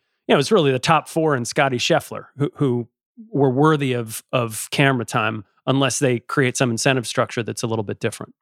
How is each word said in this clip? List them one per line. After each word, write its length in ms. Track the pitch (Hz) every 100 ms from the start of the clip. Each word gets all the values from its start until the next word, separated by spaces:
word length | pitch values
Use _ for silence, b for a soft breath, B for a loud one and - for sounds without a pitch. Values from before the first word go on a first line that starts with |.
| _ _ -
you 80 |
know, 40 | 151
it's 120 | 135
really 220 | 214 143
the 80 | 127
top 280 | - 156 -
four 280 | 170 160 135
and 100 | 117
Scotty 320 | - 139 123
Scheffler 480 | - 160 - 107 - -
who, 140 | 143 -
who 320 | 139 120 113 _ _ - 107
were 180 | 143 135
worthy 460 | 127 156 156 135
of, 280 | 120 110 107 -
of 360 | 131 117 110 -
camera 360 | - 139 131 110
time 380 | 123 110 110 - _ -
unless 320 | 135 135 -
they 200 | 135 120
create 380 | - - 127 -
some 140 | 127
incentive 360 | 113 143 131 113
structure 360 | - 113 -
that's 200 | 107 107
a 40 | 117
little 180 | 110
bit 140 | 104 104
different. 360 | 110 - - _